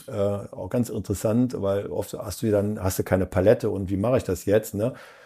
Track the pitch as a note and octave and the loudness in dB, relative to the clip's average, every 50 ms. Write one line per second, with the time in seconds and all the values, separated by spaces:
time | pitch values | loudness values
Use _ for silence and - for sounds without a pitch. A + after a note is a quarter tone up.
0 | - - G#2+ G#2 G2 G2+ G2+ G2 F#2+ - - - G2 F#2+ - B2 A#2 - A2+ G#2+ | -10 -8 -2 0 0 0 0 -2 -6 -10 -10 -10 -6 -2 0 0 0 0 -2 -6
1 | F#2 - G2+ - - A2 G#2+ A#2+ B2+ B2 - - F#2+ G2 G2 G2+ - - - - | -4 -2 -2 0 0 2 2 2 2 2 0 -2 0 0 0 0 -2 -2 -4 -4
2 | G2+ - - - D#2 G2+ - - A#2 A2 G#2 G2+ G2+ G#2 G#2+ G#2+ F#2+ F2+ - - | -4 -4 -8 -8 -8 -8 -6 -2 0 2 4 4 2 0 -2 -2 -2 -2 -2 -2
3 | - - F#2+ F#2 F#2 - - F#2+ F#2 G#2 B2 B2 - G#2+ G2 G2 G2 F2+ G2+ F#2 | 0 0 2 0 0 0 0 4 6 6 6 6 2 -2 -2 -2 -2 -2 -2 0
4 | G2+ A#2+ C3 A#2+ - - F2+ - - G2+ G2+ G#2+ - - - G2 G#2+ B2+ B2+ - | 2 2 2 2 0 -2 -4 -2 0 2 2 2 2 0 -2 -2 -2 -2 -2 -6
5 | - - - - - | -14 -20 -20 -20 -20